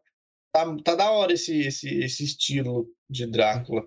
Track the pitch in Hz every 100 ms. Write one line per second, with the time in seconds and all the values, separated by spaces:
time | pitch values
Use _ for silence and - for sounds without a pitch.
0 | _ _ _ _ _ 160 165 151 170 170
1 | 208 214 190 170 - 156 139 135 139 113
2 | 127 - 143 - - 139 123 123 113 -
3 | - 131 120 113 107 117 123 117